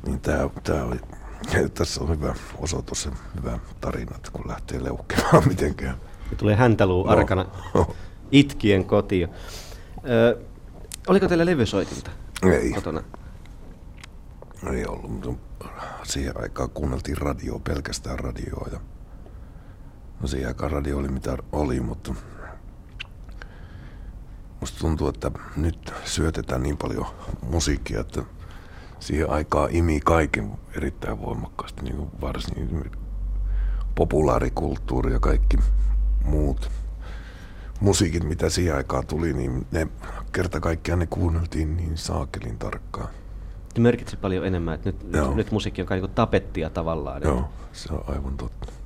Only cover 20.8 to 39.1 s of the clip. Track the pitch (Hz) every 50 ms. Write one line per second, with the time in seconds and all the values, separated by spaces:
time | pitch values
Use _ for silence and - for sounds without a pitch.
20.8 | 69 69 69 69 69 67 65 65 - - 65 62 - - - 71 76 67 62 64
21.8 | 60 55 55 - - - 62 - - - - - - - - - - - - -
22.8 | - - - - - - - - - - - - - - - - - - - -
23.8 | - - - - - - - - - - - - - - - - - - - -
24.8 | 80 80 78 76 73 69 - - - - - - - - - 76 76 85 - -
25.8 | - - - - - - - - 76 82 80 - 52 - 64 64 64 73 73 -
26.8 | - - 53 - - - - - - - - - - 58 80 85 71 - 71 -
27.8 | - - - 55 - - - - - - - - - - - - - - - -
28.8 | - - - - - - - 73 80 71 71 76 80 - 76 73 73 58 64 85
29.8 | 85 85 78 73 - - 82 82 78 71 - - 52 52 - - - - - -
30.8 | - - - - - - - - - - - - - - - - - - - -
31.8 | - - - 73 73 - - - 71 67 65 - - - - - - - 87 78
32.8 | 67 - - - - - - - - - - - - - - - - - - -
33.8 | - - - - 87 82 - 78 76 69 62 58 62 64 - - 73 71 69 -
34.8 | - - 64 64 64 64 60 - - - - - - - - - - - - -
35.8 | - - - - - - - - - 76 76 76 76 69 67 - - - - -
36.8 | - - - - - - - - - - - - - - - - - - - -
37.8 | 98 98 92 - 101 82 78 85 87 73 85 87 82 82 - - 90 85 73 69
38.8 | 67 - - 65 67 -